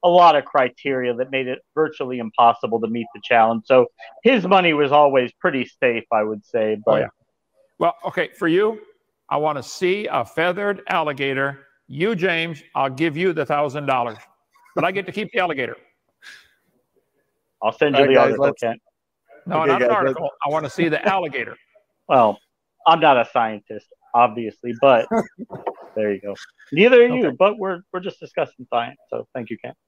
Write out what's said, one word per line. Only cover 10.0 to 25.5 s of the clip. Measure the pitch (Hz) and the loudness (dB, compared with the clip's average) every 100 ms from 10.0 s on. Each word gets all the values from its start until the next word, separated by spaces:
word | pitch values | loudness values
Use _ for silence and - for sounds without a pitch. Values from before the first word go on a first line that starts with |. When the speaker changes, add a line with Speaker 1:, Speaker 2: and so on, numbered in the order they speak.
| 208 | -4
Speaker 2:
a | - | -6
feathered | 117 - 175 180 202 196 196 | -6 -4 -4 -2 -6 -6 -4
alligator. | 185 151 139 139 135 139 139 _ _ _ | -4 -4 -4 -6 -4 -6 -8 _ _ _
You, | 135 190 220 | -6 -4 -2
James, | 185 165 165 147 _ | -2 -4 -6 -10 _
I'll | 139 139 | -4 -4
give | 131 165 147 | -2 -4 -2
you | 185 | -4
the | 160 143 | -4 -4
thousand | 147 147 139 143 | -4 -4 -6 -4
dollars. | 127 120 107 - _ _ _ _ - | -2 -4 -8 -20 _ _ _ _ -4
But | 165 | -4
I | |
get | 190 185 | -4 -8
to | |
keep | 185 214 | -10 -6
the | - | -4
alligator. | 180 143 117 - _ _ _ _ - - _ _ _ _ _ _ _ _ _ _ _ _ | -4 -4 -8 -10 _ _ _ _ -20 -20 _ _ _ _ _ _ _ _ _ _ _ _
Speaker 1:
I'll | 107 | -6
send | - 151 139 | 0 0 2
you | |
Speaker 3:
All | 139 | 4
right, | |
Speaker 1:
the | 135 | 4
Speaker 3:
guys, | 135 | 4
Speaker 1:
article, | 139 139 | 2 -2
Speaker 3:
let's | - | -2
Speaker 1:
Kent. | 117 117 _ _ _ _ _ - - | -8 -8 _ _ _ _ _ -20 -6
Speaker 2:
No, | 165 | -4
Speaker 3:
Okay, | 160 | 0
Speaker 2:
not | 127 | 0
an | 123 | 0
Speaker 3:
guys, | |
let's | 214 | 0
Speaker 2:
article. | 135 135 160 - 147 | -2 -4 -8 -8 -4
I | |
wanna | 156 151 | -4 -6
see | - 170 | -4 -2
the | 151 208 | 0 -2
alligator. | 190 165 135 110 - | -2 -4 -8 -10 -14
<laughs> | _ _ _ _ - | _ _ _ _ 0
Speaker 1:
Well, | 139 110 101 _ _ _ _ 170 | 4 4 2 _ _ _ _ 4
I'm | 165 | 6
not | 156 131 | 6 4
a | 117 | 2
scientist, | 131 113 107 _ 107 _ _ _ | -2 -4 -6 _ -18 _ _ _
obviously, | 120 120 113 113 - 123 117 | 2 2 0 -10 -10 -12 0
but | 139 120 - 226 226 _ | 4 4 2 -4 -4 _
Speaker 3:
<laughs> | - | -18